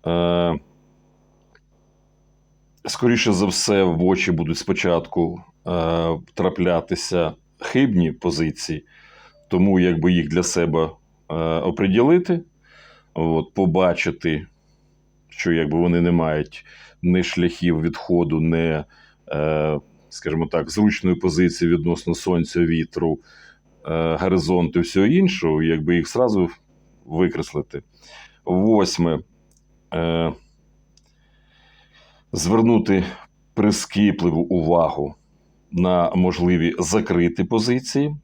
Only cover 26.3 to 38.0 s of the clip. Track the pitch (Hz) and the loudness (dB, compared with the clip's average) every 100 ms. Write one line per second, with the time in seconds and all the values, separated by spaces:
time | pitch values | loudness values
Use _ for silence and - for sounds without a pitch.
26.3 | 104 85 - _ _ _ _ - 80 90 | 2 0 -4 _ _ _ _ -8 0 0
27.3 | 78 - 76 69 71 - _ - - - | 0 -6 -8 -8 -14 -16 _ -20 -20 -20
28.3 | _ - 90 104 110 95 - 85 78 - | _ -2 0 4 4 2 0 0 -2 -6
29.3 | _ _ _ _ _ _ 82 82 82 82 | _ _ _ _ _ _ -4 -2 -2 -2
30.3 | - _ _ _ _ _ _ _ _ _ | -6 _ _ _ _ _ _ _ _ _
31.3 | _ _ _ _ _ _ _ _ _ _ | _ _ _ _ _ _ _ _ _ _
32.3 | - 87 110 113 113 104 95 92 - - | -6 0 2 4 2 2 0 0 -10 -20
33.3 | _ _ - 104 104 - 101 104 80 85 | _ _ -2 0 0 -4 2 2 2 0
34.3 | 80 87 92 80 85 80 71 71 - _ | 0 0 0 2 2 2 -2 -8 -10 _
35.3 | _ _ _ _ 87 90 90 85 90 90 | _ _ _ _ -2 0 2 2 2 0
36.3 | 90 87 90 80 - 78 104 110 87 85 | 0 0 2 0 -2 -2 -2 0 0 0
37.3 | - 95 113 113 123 127 139 | 0 -2 -2 0 -2 -2 -4